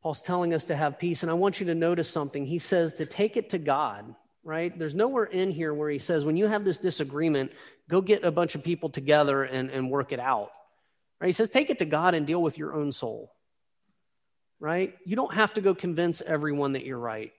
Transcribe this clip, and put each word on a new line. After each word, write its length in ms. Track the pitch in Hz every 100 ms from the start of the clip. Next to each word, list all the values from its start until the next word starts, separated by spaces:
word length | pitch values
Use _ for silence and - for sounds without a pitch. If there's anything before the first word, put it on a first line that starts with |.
Paul's 200 | 165 143
telling 320 | - 180 175
us 120 | 165 -
to 100 | 147
have 240 | 151 139
peace, 240 | 175 165
and 80 | 170
I 20 |
want 260 | 170 196 185
you 60 | 185
to 80 |
notice 340 | 165 165 175 156
something. 380 | - 143 143 139
He 140 | 170
says 340 | - 185 165 160
to 120 | 151
take 300 | - 208 220
it 120 | -
to 80 | 180
God, 560 | 147 139 143 101 107 113 _ _
right? 340 | 165 160 170 165
There's 160 | 160
nowhere 300 | 151 233 262
in 260 | 214 185 190
here 240 | 160 160
where 160 | 147 151
he 80 | 143
says, 260 | - 165
"When 140 | 147 160
you 80 | 214
have 180 | 214
this 140 | 196 170
disagreement, 760 | 185 - 143 139 165 143 131 - - - _
go 120 | 180
get 220 | 190 208
a 60 | 175
bunch 240 | 160 175
of 100 | 156
people 280 | 151 170 156
together 520 | 139 139 147 147 139
and, 280 | 135 131 131
and 180 | 135 131
work 220 | 139 135
it 80 | 127
out." 320 | 127 120 101 - - _ _ _ _ _
Right? 100 | 180
He 40 |
says, 160 | 175 220
"Take 220 | 262 294
it 80 | 269
to 60 | 156
God 280 | 151 175
and 140 | 170 143
deal 120 | 170
with 160 | 165 147
your 200 | 151 151
own 160 | 147
soul." 420 | 135 123 110 110 _ _ _ _ _ _ _ _ _ _ _ _ _
Right? 340 | 151 170 185 - -
You 100 | 220
don't 180 | 262
have 220 | 175 220 220
to 60 |
go 120 | 196
convince 480 | 190 180 165 175 165
everyone 520 | - 156 151 143 139
that 120 | 135 -
you're 140 | 127
right. 320 | 117 110 113